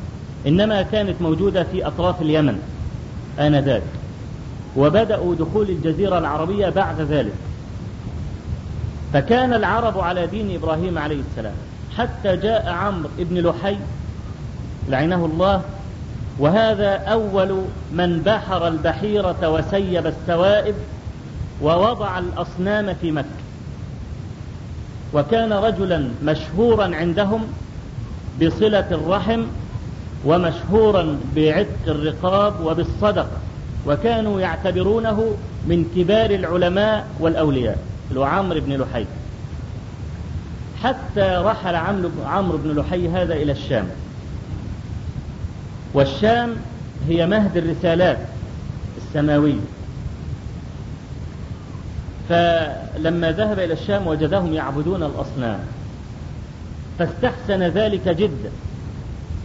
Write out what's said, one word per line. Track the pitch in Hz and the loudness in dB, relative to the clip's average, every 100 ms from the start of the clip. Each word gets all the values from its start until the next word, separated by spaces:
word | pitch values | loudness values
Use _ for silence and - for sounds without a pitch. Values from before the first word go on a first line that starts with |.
| - - - - 139 | -10 -10 -12 -4 2
إنما | 170 220 208 | 4 4 2
كانت | 185 214 196 170 | 2 0 0 0
موجودة | 170 156 196 185 | 0 2 2 2
في | 165 185 147 | 0 0 -2
أطراف | 147 175 170 | 0 0 2
اليمن | 156 156 147 98 - - - - - - - - | 2 4 4 2 -4 -6 -6 -6 -10 -10 -8 2
آنذاك، | 147 147 131 113 - - - - - - - - - - | 4 6 4 2 0 -8 -10 -10 -10 -10 -10 -10 -4 4
وبدأوا | 147 180 226 208 175 165 | 6 6 4 2 0 0
دخول | 160 214 202 | 0 2 2
الجزيرة | 170 160 156 196 180 | 0 0 2 2 2
العربية | 156 151 165 202 190 | 2 0 0 0 2
بعد | 190 180 160 | 2 0 0
ذلك. | 156 147 110 - - - - - - - - - - - - - - - - - - | 0 2 0 -2 -8 -10 -8 -10 -10 -10 -8 -8 -8 -8 -6 -6 -6 -6 -6 -6 0
فكان | 143 139 240 254 | 2 4 4 4
العرب | 233 190 214 233 190 | 4 2 2 2 0
على | 175 180 170 | 0 0 -2
دين | 190 208 175 | -2 -4 -2
إبراهيم | 160 156 180 165 | 0 0 0 -2
عليه | 147 147 131 | -2 -2 -4
السلام، | - 123 - - - - - | -6 -6 -6 -10 -12 -8 -4
حتى | 240 - 208 180 | -4 -2 0 2
جاء | 196 226 170 | 2 2 0
عمرو | 175 202 185 147 - | -2 0 -2 -4 -4
بن | 175 180 | -2 2
لحي | 170 165 196 202 196 - - - - - - - - - - | 2 2 0 -2 -4 -8 -8 -8 -10 -10 -10 -10 -10 -6 -2
لعنه | 131 156 180 170 | 2 2 2 2
الله، | 160 185 190 - - - - - - - - | 2 4 4 0 -8 -10 -10 -10 -8 -6 2
وهذا | 143 202 220 208 202 196 | 4 6 4 4 2 2
أول | 185 226 208 190 190 190 185 - - | 2 2 2 2 2 2 -2 -6 -4
من | 165 180 170 156 | 0 2 4 4
بحر | 214 - 185 170 | 2 2 0 0
البحيرة | 160 165 156 208 208 185 165 165 | 2 0 0 0 2 2 0 2
وسيب | 160 151 196 190 175 160 | 2 2 0 2 2 0
السوائب | 151 - 170 185 208 202 202 - - - - - - - - | -2 0 4 6 6 4 -2 -4 -8 -10 -10 -10 -8 -8 -2
ووضع | 147 170 208 233 208 185 | 2 4 4 2 -2 -2
الأصنام | 180 180 170 - 185 208 202 165 | -4 -4 -6 -2 0 0 0 -2
في | 170 | -2
مكة، | 151 131 - - - - - - - - - - - - - - - - - - | -2 -4 -8 -12 -12 -12 -10 -10 -10 -10 -10 -10 -10 -10 -10 -10 -10 -10 -10 -2
وكان | 147 143 226 226 | 0 4 4 4
رجلا | 202 220 175 190 170 135 117 | 4 2 2 2 2 0 0
مشهورا | 151 151 - 165 233 220 190 160 | 0 0 0 2 6 6 4 2
عندهم | 170 165 202 220 220 - - - - - - - - - | 0 2 2 2 -2 -8 -10 -12 -10 -10 -8 -10 -8 2
بصلة | 160 160 214 202 175 | 2 4 4 4 2
الرحم، | 165 151 196 196 233 226 - - - - - - - 135 | 0 2 0 2 0 0 -4 -8 -8 -8 -10 -10 -4 4
ومشهورا | 170 170 135 - 208 220 196 165 147 135 143 | 4 4 0 2 6 6 6 2 0 -2 4
بعتق | 156 156 - - 165 | 4 4 2 -2 -2
الرقاب | 147 156 - 185 196 208 185 160 | 0 -2 0 2 4 2 2 0
وبالصدقة، | 165 165 - 208 180 147 - - - - - 139 | 0 0 2 2 2 0 -4 -8 -8 -8 -4 0
وكانوا | 147 226 226 214 196 | 2 2 2 2 0
يعتبرونه | 180 160 190 175 185 226 226 214 226 208 - - - | 0 0 0 2 2 2 2 2 2 0 -6 -4 2
من | 170 160 185 | 2 2 2
كبار | 170 214 220 | 4 6 6
العلماء | 196 175 175 175 185 214 214 - - | 2 2 2 4 4 2 2 -2 0
والأولياء، | 160 165 156 131 117 101 - - - | 2 4 2 2 2 -2 -4 -8 -4
اللي | 127 | 0
هو | |
عمرو | 139 175 190 160 | 2 2 2 0
بن | 135 | 0
لحي. | 139 127 123 101 - - - - - - - - - - - - - - - - - | 0 0 -2 -4 -6 -10 -10 -10 -10 -10 -10 -10 -10 -10 -8 -6 -8 -8 -10 -10 -2
حتى | 233 262 - 208 190 180 190 | -2 -2 -2 2 2 4 2
رحل | 220 190 175 | 0 0 0
عمرو، | 170 202 175 - - | 0 0 0 -2 -2
عمرو | 175 185 160 | 0 2 0
بن | 147 151 | 0 0
لحي | 139 185 170 | 0 0 0
هذا | 175 175 | 0 0
إلى | 160 147 | 2 0
الشام، | 139 - 127 95 87 - - - - - - - - - - - - - - - - - - - | 0 0 0 0 -6 -10 -10 -10 -10 -8 -8 -8 -8 -8 -8 -6 -8 -8 -8 -8 -8 -12 -12 -2
والشام | 139 139 - 208 233 240 226 - - - - - | 4 4 4 4 4 2 -4 -8 -10 -10 -4 0
هي | 165 170 | 2 4
مهد | 208 196 170 | 4 4 2
الرسالات | 165 170 - - 180 127 - - - - - - - - | 0 0 2 4 4 2 -2 -8 -8 -8 -8 -8 -8 -8
السماوية. | - 151 147 147 147 - - - - - - - - - - - - - - - - - - - - - - - - - - - - | -4 0 4 4 4 2 -2 -8 -10 -8 -8 -8 -8 -8 -8 -10 -10 -10 -10 -12 -12 -10 -10 -10 -10 -12 -12 -12 -10 -10 -10 -8 0
فلما | 170 170 165 156 120 - - 160 170 165 | 4 4 4 0 -4 -6 -2 0 2 0
ذهب | 160 214 208 | 2 0 0
إلى | 175 | 0
الشام | 160 - 202 180 | -2 0 0 0
وجدهم | 156 151 196 175 | 0 2 2 2
يعبدون | 156 135 139 151 190 | -2 -2 -2 -2 0
الأصنام، | 156 135 - 143 120 98 - - - - - - - - - - - - - - | -2 -4 -6 -2 -2 -2 -6 -8 -10 -10 -12 -10 -10 -10 -12 -12 -12 -10 -8 -2
فاستحسن | 170 - 247 240 - 196 | -2 0 -2 -2 -2 2
ذلك | 175 170 214 196 185 | 2 2 2 2 0
جدًا، | 165 202 135 - - - - - - - - - - | 2 2 0 -8 -8 -10 -10 -10 -10 -10 -10 -8 -8